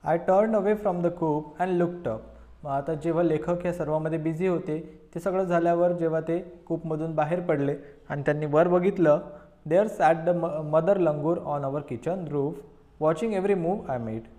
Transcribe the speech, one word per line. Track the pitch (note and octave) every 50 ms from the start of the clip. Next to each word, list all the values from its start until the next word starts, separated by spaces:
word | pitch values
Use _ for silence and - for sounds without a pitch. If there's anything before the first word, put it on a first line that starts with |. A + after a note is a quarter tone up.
| -
I | D3+ D#3+
turned | E3+ F3 - F#3 G3 G#3+ A3 A3
away | G#3 F#3 G3+ G#3+
from | G#3 - G#3 F3
the | F3 F3 E3+
coop | F3 - E3 D#3+ D3 D3+ D#3 - - -
and | F3+ F#3 F#3 F3
looked | F3 F3 F3 F3 -
up. | - - - - - - - - - - -
मग | - D3
आता | C#3 C#3 C#3 E3 E3
जेव्हा | D3 C#3+ E3+ D#3+ E3
लेखक | F3+ E3 D#3 D3+ - - F3 F3 F3
या | F3+
सर्वामध्ये | E3+ F3 D#3+ D3 D#3 D#3 D#3 D#3+ D#3+ E3
busy | D3+ D#3+ D#3+ D#3 F#3
होते, | F#3+ F3 E3 - - D3+ D#3+ D#3 - - - - - -
ते | E3+
सगळं | E3 G3 F3+ F#3+ F#3+
झाल्यावर | F3 F3 E3+ E3 E3+ E3+ E3+ F3 F3+
जेव्हा | F3 E3 E3 D#3+ D#3 D#3+
ते | D#3 D#3+ E3 F3 F3 - - - -
कूपमधून | - E3+ D#3+ E3 D#3+ D#3 D3+ D#3 E3 D#3+
बाहेर | D3+ D3+ D3+ F3 F3+
पडले | F3 - D#3+ C#3+ C#3 C#3 D3 - - - - - - -
आणि | C#3+ C#3+
त्यांनी | C3+ D3+ D3+ D3+ D#3
वर | D3 C#3+ D#3 E3+ F3+
बघितलं, | F3 F3+ F3 G3 F#3+ F3+ E3+ D3+ D3 D3+ - - - - - - - _ _ D3+
there | D#3 F#3 G#3+ A3
sat | G#3 - E3+ D#3 E3 E3 E3 F3
the | F3
mo-, | F3 E3 E3+ F#3 D#3 D#3 D3+ D3+
mother | D#3+ D#3+ F#3 G3+
langur | G3 F3 D#3+ D3+ D3 C#3+ D#3+ E3+
on | - - D3+ D3 C#3+ C#3+
our | C3+ C3+ D3 C#3+ -
kitchen | B2+ A2 - D#3+ F3 G3 F3 D3
roof, | C#3+ C#3+ C#3 D3 E3+ - - - - - _ _ _ -
watching | D#3 D#3 E3 D#3+ A3+ A3+ G#3+ F#3+
every | F#3 G#3 G3+ F#3 E3
move | E3 F#3+ G#3+ - - C3+
I | B2
made. | A#2 A2+ A2 A2+ A2+ - -